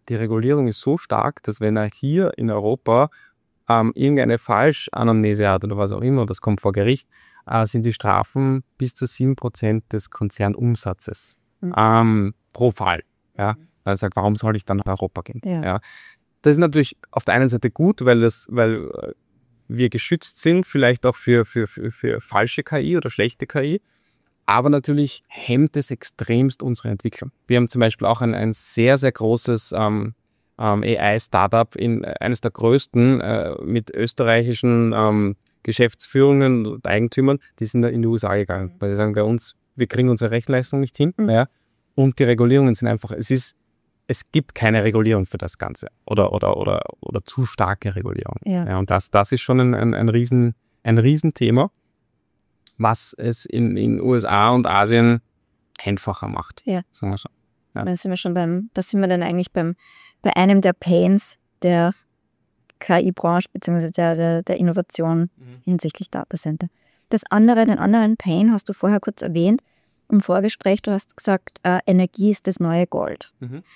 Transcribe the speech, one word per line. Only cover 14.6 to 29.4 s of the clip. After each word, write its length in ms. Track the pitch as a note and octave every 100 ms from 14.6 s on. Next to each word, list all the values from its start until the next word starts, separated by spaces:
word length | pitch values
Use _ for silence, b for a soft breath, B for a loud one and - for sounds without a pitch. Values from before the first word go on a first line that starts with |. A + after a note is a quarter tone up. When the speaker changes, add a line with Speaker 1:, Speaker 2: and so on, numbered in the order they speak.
| -
Speaker 1:
dann 120 | G2
nach 100 | G2
Europa 340 | F#2+ F#2+ -
gehen?“ 200 | - A#2 F#3+
Speaker 2:
Ja. 180 | E3+
Speaker 1:
Ja? 160 | F#2 G2 B B B B _ _
Das 120 | D3
ist 60 | D3
natürlich 380 | E3+ D3+ C3 - -
auf 140 | - -
der 100 | A#2
einen 140 | C3
Seite 200 | A#2+ A#2+
gut, 340 | - F3 -
weil 180 | B2+ A#2+
das, 260 | A2+ - -
weil, 400 | A#2+ A2+ A2 - -
äh, 100 | - - _ _ _ _ -
wir 200 | A#2+ B2
geschützt 500 | A#2 - E3+ - -
sind, 260 | D#3+ F3 -
vielleicht 400 | C#3+ B2 B2+ B2
auch 100 | -
für, 300 | - A#2+ A2
für, 220 | A#2+ G#2+
für, 220 | - A2+
für 320 | - A#2+ A2
falsche 420 | - G2+ A#2+ -
K 160 | - D3+
I 180 | D3+ F3
oder 120 | B2
schlechte 380 | - A#2 - -
K 140 | D3
I. 200 | C#3+ F#3+ - _ _ _ _ _ -
Aber 240 | A2 C#3+
natürlich 540 | C#3+ D3 D3 C#3+ - _
hemmt 480 | - - B2 D3+ D3
es 120 | -
extremst 720 | B2 - - A#2+ A#2 C3+ -
unsere 280 | C3+ A#2 A#2
Entwicklung. 420 | G2+ A2 - A#2 - -
Wir 100 | B2
haben 120 | A#2
zum 100 | B2
Beispiel 260 | A2+ - G2+
auch 140 | A#2
ein, 160 | A#2+ G2+
ein 160 | A2
sehr, 460 | G#2+ - A#2 A#2+ C3+
sehr 160 | C3+
großes, 600 | - A2 A#2